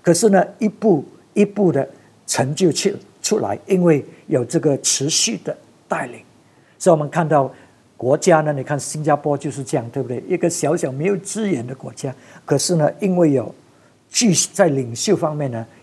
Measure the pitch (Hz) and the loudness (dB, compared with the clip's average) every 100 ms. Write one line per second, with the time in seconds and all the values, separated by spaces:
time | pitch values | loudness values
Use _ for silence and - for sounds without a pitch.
0 | - 170 220 190 - - 214 - 214 160 | 2 4 6 4 2 -2 -4 0 2 2
1 | - - _ - 202 208 190 135 - - | -2 -20 _ 0 0 2 0 0 -4 -10
2 | _ _ - - 131 151 185 135 - - | _ _ -6 -2 -2 0 0 2 -4 -4
3 | - _ - 214 101 101 - 185 175 147 | -14 _ -4 -2 -2 -6 -2 2 4 2
4 | - - - 143 117 165 151 131 - - | 0 -20 -2 -2 0 0 0 0 -2 -2
5 | 139 - - 220 - - _ _ _ 165 | -2 -2 -2 -4 -8 -12 _ _ _ -6
6 | 131 117 _ _ _ _ _ _ 185 160 | -6 -12 _ _ _ _ _ _ 2 2
7 | 147 160 160 151 131 - - _ _ _ | 0 -2 2 2 0 -6 -20 _ _ _
8 | 120 151 185 160 151 143 127 147 - 151 | 0 2 4 4 4 -4 -4 -6 -6 -6
9 | 151 143 151 143 147 139 131 143 117 139 | 0 0 0 -2 -4 -8 -4 -4 -4 -6
10 | 120 120 - 175 170 - 143 151 147 131 | -6 -6 -4 0 0 0 -2 0 -2 -2
11 | 175 196 - 214 214 143 120 135 - - | -2 -2 -4 -6 -2 -4 -6 -12 -14 -10
12 | 139 - - - - - - 175 147 - | -10 -10 -20 -20 -2 0 2 2 0 0
13 | 196 180 165 131 107 - _ _ _ _ | -2 2 4 2 -2 -12 _ _ _ _
14 | _ - 240 160 - - 180 135 120 120 | _ 0 2 2 0 2 2 2 -4 -6
15 | - - 165 147 139 117 113 - | 0 0 0 -4 -6 -6 -10 -18